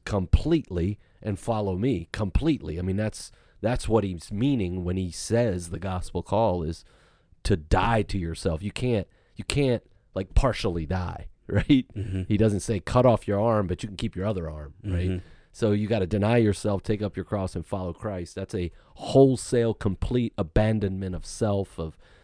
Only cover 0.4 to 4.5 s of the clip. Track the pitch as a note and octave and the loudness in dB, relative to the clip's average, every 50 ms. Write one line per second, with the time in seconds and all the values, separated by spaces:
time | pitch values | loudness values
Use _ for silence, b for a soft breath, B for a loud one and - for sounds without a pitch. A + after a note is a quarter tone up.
0.4 | - D3 E3+ D#3 - - F#2 F2 E2 G2 G#2 - b b b b b G#2+ G2+ - | 4 4 2 0 0 -2 -2 -2 0 0 -2 -4 b b b b b -6 -6 -4
1.4 | - - A2+ G#2+ G#2 G2 F#2 F2+ G#2+ C#3 A#2+ F2 E2 - - - A2 F#2 - - | -4 -4 -2 -2 0 -2 -2 0 0 0 0 -2 -4 -6 -6 -4 -4 0 0 2
2.4 | C3+ E3 D3 - - E2 D#2+ F2 F2+ F#2+ F#2 G2+ G#2+ G#2+ - - - - b b | 2 2 0 0 -2 -8 -6 -4 -4 -2 -2 -2 -2 -4 -6 -8 -16 -18 b b
3.4 | b b b b - G#2+ B2+ A#2+ - - A2 A2 G2+ G2 F2+ E2 - - G#2+ G2+ | b b b b -2 0 0 0 0 2 4 4 4 2 -4 -6 -8 -8 -2 0
4.4 | B2 C#3+ | 2 2